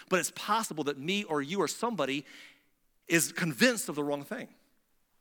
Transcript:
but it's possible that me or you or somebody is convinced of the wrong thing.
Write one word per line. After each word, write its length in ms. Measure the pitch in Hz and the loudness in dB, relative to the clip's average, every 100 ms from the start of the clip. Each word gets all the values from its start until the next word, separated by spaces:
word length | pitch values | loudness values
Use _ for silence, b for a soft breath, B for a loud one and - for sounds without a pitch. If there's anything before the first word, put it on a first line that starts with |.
| - | 0
but 100 | 185 | 0
it's 120 | 151 - | 0 -4
possible 480 | - 220 220 156 | 0 0 0 -2
that 160 | 143 139 | -2 -2
me 240 | 147 202 | -2 -2
or 180 | 208 151 | 0 -2
you 180 | 139 196 | 0 0
or 80 | 151 | 0
somebody 580 | - 233 214 135 139 B B B B B _ _ _ - | 0 -2 0 0 -2 B B B B B _ _ _ 2
is 240 | 165 - | 4 4
convinced 560 | - 170 143 247 233 - | 0 -4 4 4 4 -2
of 80 | 147 | -4
the 80 | |
wrong 220 | 143 143 - | -2 -4 -6
thing. 240 | 254 - - _ _ _ _ _ _ | -12 -12 -16 _ _ _ _ _ _